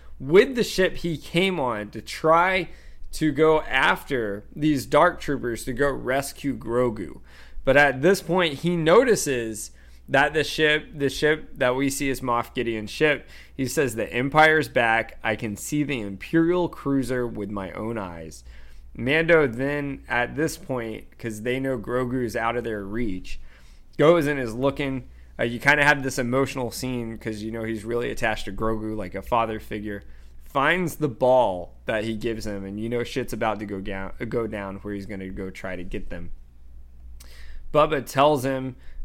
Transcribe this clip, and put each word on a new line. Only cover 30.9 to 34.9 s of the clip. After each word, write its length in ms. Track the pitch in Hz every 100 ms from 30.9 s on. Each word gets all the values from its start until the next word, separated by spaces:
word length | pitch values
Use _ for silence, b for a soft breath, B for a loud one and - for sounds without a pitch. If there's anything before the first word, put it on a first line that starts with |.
| -
the 140 | 147
ball 640 | 113 127 127 117 90 85 - -
that 200 | 110 110
he 100 | 110
gives 320 | 113 110 107
him, 160 | 101
and 160 | 98 101
you 80 | 113
know 160 | 120
shit's 300 | 117 - 120
about 260 | 113 110 104
to 60 | 104
go 160 | 98
down, 320 | 95 95 95 - 120
go 180 | 120 113
down 300 | 107 98 98
where 160 | 101